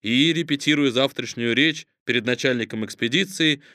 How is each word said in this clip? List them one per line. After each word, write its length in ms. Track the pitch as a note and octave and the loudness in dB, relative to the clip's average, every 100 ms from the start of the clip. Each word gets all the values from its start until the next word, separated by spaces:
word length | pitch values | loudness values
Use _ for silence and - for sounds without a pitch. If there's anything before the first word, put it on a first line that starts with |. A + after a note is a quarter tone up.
и, 320 | G#2+ B2 E3 | 0 2 2
репетируя 560 | D#3+ D#3 C#3 D3 D3 C#3 | 2 -2 -2 2 2 2
завтрашнюю 640 | A#2+ C3+ - A#2 - A#2 | 2 0 -2 -10 -4 0
речь 320 | A#2 D#3 D#3 - _ | 2 2 0 -10 _
перед 220 | - A#2+ A#2 | -4 -2 -2
начальником 580 | B2 C3+ B2 A2 A2 | 0 0 -2 -4 -6
экспедиции, 800 | G#2+ - A#2 D#3+ F#3+ - D#3 C#3+ - | -8 -4 -2 0 -2 0 0 0 -6